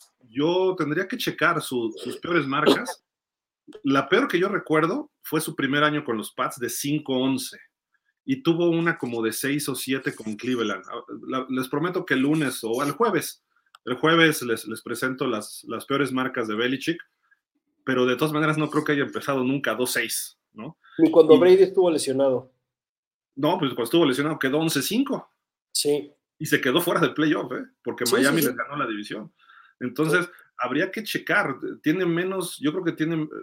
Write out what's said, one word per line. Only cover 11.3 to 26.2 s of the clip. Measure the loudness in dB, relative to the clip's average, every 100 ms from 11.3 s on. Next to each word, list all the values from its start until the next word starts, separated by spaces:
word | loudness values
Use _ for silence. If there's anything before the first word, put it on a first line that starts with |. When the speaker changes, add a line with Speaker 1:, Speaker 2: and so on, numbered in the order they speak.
| -6 -4
Speaker 1:
les | -4 -2
prometo | -2 -2 -2 0
que |
el | 0
lunes | 2 2 0 -2
o | -4 -2
el | -2
jueves, | 0 0 0 -4 -12 _ _ _ -14 -8
el | 0
jueves | 4 6 6 4
les, | -2 -4 -4
les | -10
presento | -8 -6 -4 -4 -4
las, | -4 -6 -14
las | -10 -10
peores | -4 -2 0
marcas | -2 -4 -4 -4
de |
Belichick, | -2 -2 -2 -4 -6 -8 _ _ _ _ _ _ _
pero | -2 0 2
de |
todas | 2 0
maneras | 0 0 0
no | 0
creo | -2
que | 0
haya | 0
empezado | 0 -4 -4 -2
nunca | 0 0 -2
dos | -2 -2
seis, | -2 -4 -6 -8 _ _
¿no? | -16 -16 -16 _ 2
Speaker 2:
Ni | 6
cuando | 8 10
Speaker 1:
Y | 10
Speaker 2:
Brady | 10 8
estuvo | 8 6 2
lesionado. | 2 0 2 2 2 -4 _ _ _ _ _ _ _ _ -2
Speaker 1:
No, | 0 2
pues | 0
cuando | -2
estuvo | 2 4
lesionado | 4 4 0 -2
quedó | 0 0
once | 0 -2
cinco. | -2 -2 0 -4 -8 _ _ _ _
Speaker 2:
Sí. | -2 0 0 -2 _